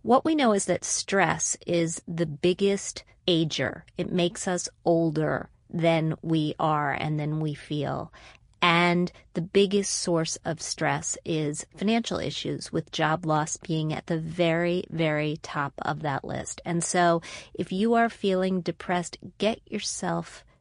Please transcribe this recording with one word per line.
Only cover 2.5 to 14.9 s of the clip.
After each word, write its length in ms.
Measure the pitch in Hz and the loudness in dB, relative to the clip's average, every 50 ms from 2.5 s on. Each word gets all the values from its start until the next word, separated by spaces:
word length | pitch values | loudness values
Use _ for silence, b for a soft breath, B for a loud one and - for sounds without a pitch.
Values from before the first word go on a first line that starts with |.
| 180 - 196 196 202 190 - - - - b b b b _ | 2 4 2 2 2 0 -2 -8 -10 -12 b b b b _
ager. 600 | - 175 160 165 151 - - 131 - - - - - _ | 2 4 4 2 2 0 -2 -2 -4 -4 -8 -16 -14 _
It 160 | - 175 - | -6 -4 -2
makes 340 | - 180 175 175 220 - - | 0 0 0 0 -2 -4 -4
us 220 | 196 180 175 - - _ _ _ | -2 -2 -2 -4 -8 _ _ _
older 640 | - 170 165 165 160 151 156 156 151 143 - - - _ _ _ _ | 2 4 4 4 2 0 0 0 0 0 -2 -4 -10 _ _ _ _
than 460 | - 170 160 165 165 160 156 160 156 - | -4 0 2 4 4 4 2 0 -2 -4
we 340 | - 165 160 160 151 151 - - | -2 0 0 2 2 0 -2 0
are 340 | - 156 156 147 147 143 | 0 0 2 0 0 -2
and 260 | 135 - - 151 151 151 | -2 -2 -2 -2 -2 -2
than 220 | 147 147 151 156 | -2 -2 -2 -2
we 140 | 156 156 147 | -2 -4 -4
feel. 580 | - - - 151 147 135 139 139 139 - - B B B B B B B _ _ _ | -8 -8 -6 -4 -4 -2 -2 -4 -4 -6 -10 B B B B B B B _ _ _
And 500 | - 180 170 170 175 175 175 175 180 175 B B B B _ | 2 4 6 6 6 6 4 4 2 0 B B B B _
the 60 | 175 | -6
biggest 520 | 165 185 - 196 202 185 202 202 196 - | -6 2 4 4 4 4 2 0 0 0
source 440 | - - - 190 170 165 160 160 - - _ | -4 -4 0 0 2 2 0 -2 -6 -6 _
of 160 | 170 160 160 | -6 -6 -6
stress 560 | - - - - 160 143 143 143 - - - - _ | -6 -10 -6 -2 0 0 0 0 -2 -6 -8 -8 _
is 400 | - 165 156 156 147 151 - - _ _ | -4 -2 -2 -2 -2 -4 -6 -10 _ _
financial 420 | - 196 208 226 233 226 - 180 - | -2 0 2 2 0 0 -2 -4 -2
issues, 540 | - 143 139 - - - 147 127 - - | -2 -4 -6 -6 -6 -6 -6 -6 -8 -4
with 180 | - 165 160 - | -4 -6 -6 -4
job 340 | - - 156 151 160 165 175 | -4 0 0 0 0 0 0
loss 320 | 160 156 151 151 - - | 0 2 2 0 -2 -6
being 380 | - - - 160 156 156 156 156 | -10 -6 -4 -2 -2 0 -2 -4
at 140 | - - - | -4 -4 -4
the 100 | 170 160 | -4 -4
very, 680 | 160 160 165 175 175 165 160 170 175 175 175 180 - - | -4 -6 -2 0 2 2 2 2 0 0 0 -2 -4 -6